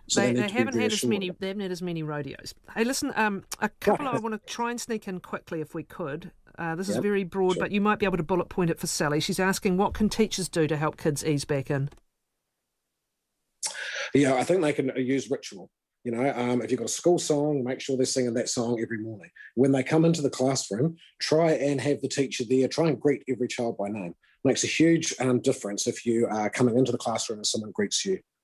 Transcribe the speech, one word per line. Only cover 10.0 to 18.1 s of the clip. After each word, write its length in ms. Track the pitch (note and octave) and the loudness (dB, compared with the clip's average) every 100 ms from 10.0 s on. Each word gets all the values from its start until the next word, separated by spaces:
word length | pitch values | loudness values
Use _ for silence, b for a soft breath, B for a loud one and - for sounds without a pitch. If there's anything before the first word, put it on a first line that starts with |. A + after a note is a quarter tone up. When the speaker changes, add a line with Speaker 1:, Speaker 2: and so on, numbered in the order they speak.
| G#3+ | 0
Speaker 2:
teachers 400 | - G#3+ - E3+ | 2 0 0 -2
do 180 | E3+ D#3 | 0 2
to 80 | D3 | 2
help 220 | D3+ - | 0 0
kids 260 | E3 C#3+ | -2 0
ease 220 | D#3 C#3+ - | 0 0 0
back 260 | C#3 C3 | -4 0
in?" 180 | C#3 C#3 - _ _ _ _ _ _ _ _ _ _ _ _ _ _ _ _ - B B B B | -2 -2 -8 _ _ _ _ _ _ _ _ _ _ _ _ _ _ _ _ -10 B B B B
Speaker 1:
Yeah, 220 | C3+ C3+ C3 | 2 4 2
I 80 | |
think 180 | B2+ F#3 | 2 2
they 120 | D3+ | 2
can 180 | C#3+ C3 C3+ | 0 -2 -2
use 340 | B2+ C3+ A2+ | 0 0 -2
ritual. 400 | - - F#2 - _ _ _ | -6 -6 -16 -18 _ _ _
You 80 | A#2+ | -6
know, 200 | A#2 C#3 B2 | -2 0 0
um, 260 | B2 B2 | 0 0
if 100 | A2+ | 0
you've 80 | A#2+ | -2
got 60 | A2 | -2
a 60 | |
school 280 | - F3 F3 | 0 2 2
song, 440 | - D3 D3 D3 | 2 0 2 0
make 180 | C#3 C3 | -2 -6
sure 160 | - C3 | -4 0
they're 80 | |
singing 280 | B2+ | 0